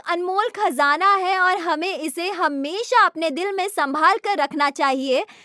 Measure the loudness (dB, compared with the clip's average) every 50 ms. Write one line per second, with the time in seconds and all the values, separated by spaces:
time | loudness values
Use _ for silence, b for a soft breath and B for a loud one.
0 | -6 -4 -4 -2 -2 -2 0 0 -2 -2 -2 -2 -2 0 2 2 2 2 2 4
1 | 4 4 4 4 2 0 2 2 2 2 2 0 0 -2 -2 -2 -2 -4 -4 -4
2 | -6 -6 -6 -4 -4 -4 -2 -2 -2 -2 -2 -2 -4 -4 -4 -6 -4 2 4 4
3 | 4 4 2 -2 -4 -4 -2 -2 -4 -4 -2 -4 -4 -4 -2 -2 -2 -2 0 2
4 | 4 4 4 2 0 -2 0 0 -2 -2 0 0 -2 -2 0 0 0 0 0 -2
5 | 0 0 0 0 -2 B B B B